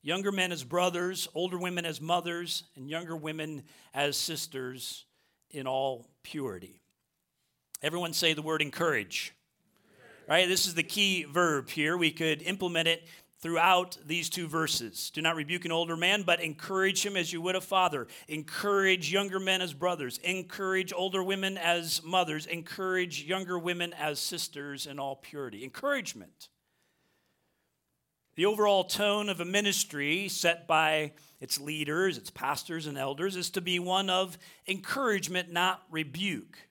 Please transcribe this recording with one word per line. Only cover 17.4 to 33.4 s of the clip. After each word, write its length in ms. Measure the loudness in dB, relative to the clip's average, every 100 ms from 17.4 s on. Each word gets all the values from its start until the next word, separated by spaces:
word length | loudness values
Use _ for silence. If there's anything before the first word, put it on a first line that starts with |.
would 140 | -2
a 60 | -2
father. 480 | 2 4 4 2 -6 -12 -8
Encourage 880 | -8 -6 -4 2 4 6 4 4
younger 260 | 0 2 0
men 240 | 2 2
as 100 | 0
brothers. 460 | 0 0 0 -4 -4
Encourage 680 | -2 -2 -4 -4 0 0 0
older 300 | -2 0 0
women 340 | 0 0 0 0
as 460 | 2 2 2 -4
mothers. 440 | 0 2 2 0 -4
Encourage 760 | -6 -6 -6 -2 0 -2 -4
younger 340 | -4 -4 -2 -4
women 360 | -2 -2 -4
as 260 | -4 -4 -2
sisters 680 | -4 -4 -6 -6 -10 -8 -8
in 100 | -6
all 160 | -6
purity." 480 | -6 -10 -8 -8 -8
Encouragement. 840 | -12 -6 -2 -2 -4 -12 -16 _ -20 _ _ _ _ _ _ _ _ _ _ _ _ _ _ _ _ _ _
The 120 | 2 2
overall 360 | 4 6 6
tone 460 | 4 0 2 2 0
of 120 | -2
a 40 |
ministry 840 | 0 2 2 2 0 -2 0 0 -2
set 380 | 0 2 2 4
by 460 | 4 6 2 0 -6 -20 _
its 220 | -4 -4
leaders, 580 | -4 -4 0 2 2 0
its 120 | -8
pastors 560 | -6 -2 -2 -4 -6 -6
and 100 | -4
elders, 380 | -4 -2 -2
is 140 | -2